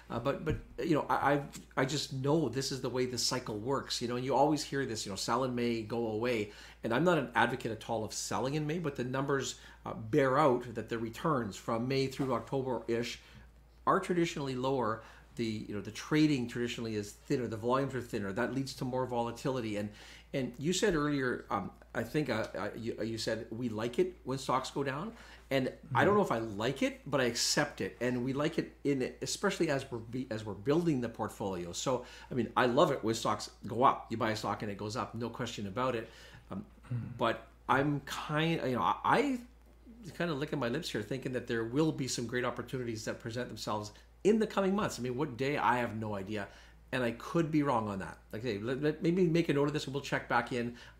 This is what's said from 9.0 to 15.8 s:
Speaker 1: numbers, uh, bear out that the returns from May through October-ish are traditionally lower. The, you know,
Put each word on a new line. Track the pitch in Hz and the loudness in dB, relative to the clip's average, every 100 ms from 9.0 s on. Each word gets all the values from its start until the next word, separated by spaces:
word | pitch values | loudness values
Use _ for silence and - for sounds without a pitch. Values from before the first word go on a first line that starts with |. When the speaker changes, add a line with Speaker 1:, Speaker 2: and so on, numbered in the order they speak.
Speaker 1:
numbers, | 123 135 143 135 120 - - - 110 | -2 0 2 0 0 -6 -14 -12 -10
uh, | |
bear | 107 110 151 135 135 | -8 0 4 6 6
out | 156 120 123 | 6 4 0
that | 110 - | -6 -4
the | 117 | -4
returns | 113 - 165 135 107 - | -4 -2 0 2 0 -6
from | - 113 127 | -2 -2 0
May | 135 135 | 0 0
through | - 131 | 0 0
October-ish | 117 - 139 127 113 - 117 120 - - - - - - - - | 0 -2 -2 -2 -2 0 0 0 -6 -14 -20 -20 -20 -20 -2 2
are | 180 | 4
traditionally | 190 175 170 160 139 123 | 4 2 2 0 -4 0
lower. | 131 135 110 110 - - - - | 0 2 0 -2 -8 -20 -12 -4
The, | 113 110 - | -2 -2 -6
you | |
know, | 104 | -6